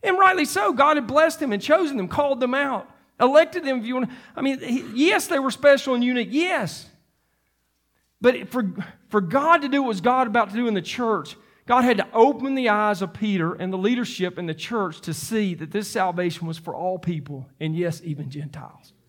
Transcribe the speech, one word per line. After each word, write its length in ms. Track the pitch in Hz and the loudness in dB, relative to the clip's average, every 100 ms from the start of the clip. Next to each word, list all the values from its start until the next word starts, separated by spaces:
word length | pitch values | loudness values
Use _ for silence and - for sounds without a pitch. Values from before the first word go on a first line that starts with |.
And 140 | 427 370 | 0 4
rightly 280 | 381 370 294 | 4 4 0
so, 280 | 370 403 | 0 0
God 240 | 254 285 302 | 4 4 4
had 100 | 226 | 2
blessed 320 | 269 320 311 | 2 2 2
them 120 | 285 | -4
and 100 | 202 | -4
chosen 360 | - 320 339 269 | 2 2 2 -2
them, 100 | 185 | -4
called 320 | - 285 269 | 0 0 0
them 140 | 254 | 0
out, 360 | 262 285 233 - _ _ _ | 0 0 -4 -8 _ _ _
elected 440 | 247 285 330 349 | 6 6 6 0
them, 160 | 294 254 | -4 -4
if 60 | 220 | -4
you 100 | 254 | -4
want. 140 | 247 - - - | -4 -8 -16 -4
I 60 | |
mean, 180 | 262 262 | -4 -4
he, 260 | - 247 240 | -2 -4 -4
yes, 320 | 220 311 403 - | 0 2 2 0
they 120 | 320 | -2
were 100 | 269 | -2
special 440 | 208 285 277 277 247 | 2 6 6 4 0
and 80 | |
unique, 260 | 247 247 202 | 0 0 -2
yes. 560 | 254 349 339 190 - - _ _ _ _ _ _ _ _ _ _ _ _ _ | 0 0 0 -4 -8 -18 _ _ _ _ _ _ _ _ _ _ _ _ _
But 260 | 233 - 285 | 2 2 -2
for, 240 | 247 208 175 180 - _ | -4 -4 -4 -12 -14 _
for 120 | 208 | -2
God 420 | 180 240 302 339 | 0 0 4 4
to 40 | 285 | 4
do 140 | 277 | 0
what 80 | 262 | 0
was 120 | 202 | 0
God 260 | 175 254 254 | 2 2 2
about 220 | 220 214 | 2 0
to 40 | 208 | 0
do 120 | 240 | -2
in 80 | 208 | -2
the 80 | |
church, 520 | 165 - 240 208 147 - _ _ - | -4 -4 -2 -2 -4 -16 _ _ 0
God 180 | 247 | 2
had 140 | 247 220 | 4 2
to 100 | - | 0
open 420 | 226 240 240 269 269 | 4 4 4 -2 -2
the 140 | 247 | 2
eyes 320 | 208 214 202 | 2 2 0
of 120 | 185 | -4
Peter 400 | - 214 196 165 | -4 -2 0 0
and 200 | 175 185 | -2 -4
the 40 | 190 | -2
leadership 600 | 190 247 240 - 180 180 | 0 0 -2 -4 -4 -4
in 80 | 175 | -8
the 80 | |
church 480 | 160 - 233 190 156 | -8 -6 -4 -4 -6
to 120 | - | -10
see 420 | 160 - 226 202 165 | -8 -4 -2 0 -2
that 160 | 156 | -6
this 160 | 196 208 | -6 -4
salvation 600 | 226 190 175 180 165 165 | -2 -2 0 -4 -4 -8
was 120 | 160 | -8
for 160 | - - | -10 -6
all 240 | 180 185 | -6 -4
people, 500 | 180 165 139 143 135 _ | -4 -6 -6 -14 -14 _
and 160 | 156 160 | -6 -2
yes, 240 | 175 165 | -4 -4
even 260 | 170 143 139 | -8 -8 -8
Gentiles. 640 | 143 147 156 - - _ _ | -10 -12 -14 -18 -20 _ _